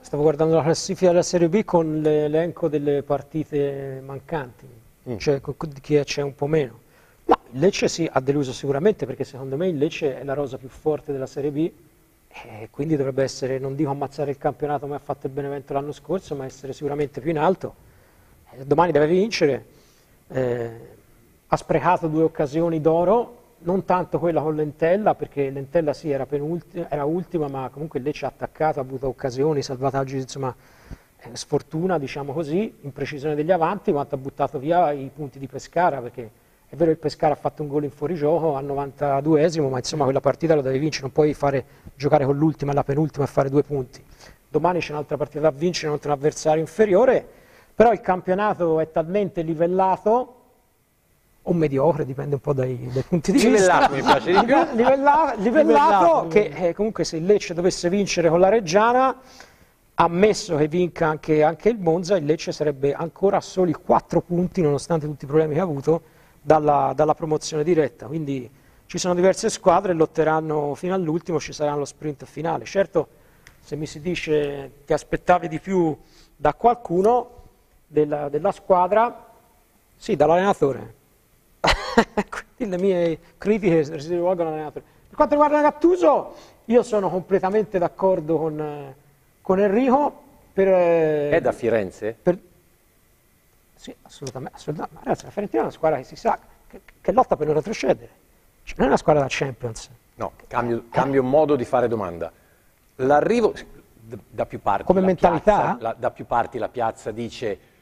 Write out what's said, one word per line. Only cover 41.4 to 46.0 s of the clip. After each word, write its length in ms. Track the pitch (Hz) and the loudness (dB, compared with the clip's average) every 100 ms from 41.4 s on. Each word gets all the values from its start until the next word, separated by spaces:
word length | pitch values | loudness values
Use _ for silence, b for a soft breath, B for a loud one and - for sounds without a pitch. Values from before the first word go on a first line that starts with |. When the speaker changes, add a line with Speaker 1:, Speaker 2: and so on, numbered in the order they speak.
| 139 139 - b b - | 0 0 -4 b b -6
Speaker 1:
giocare 280 | 139 151 | 2 2
con 120 | 135 143 | 2 2
l'ultima 340 | 160 143 143 | 2 0 -2
e 40 | 143 | -2
la 80 | |
penultima 400 | 135 139 156 - | 0 0 -2 -2
e 20 | 135 | -2
fare 240 | - 135 | 0 0
due 140 | 143 | 2
punti. 380 | 143 143 123 - - b b b _ | 0 -2 -6 -12 -20 b b b _
Domani 300 | 156 170 180 | 0 0 0
c'è 140 | - | -4
un'altra 240 | 147 147 139 | -8 -6 -4
partita 240 | 147 151 | -6 0
da 100 | 156 | 0
vincere 380 | 139 175 170 151 | 0 -2 -2 -4
contro 220 | 147 | -4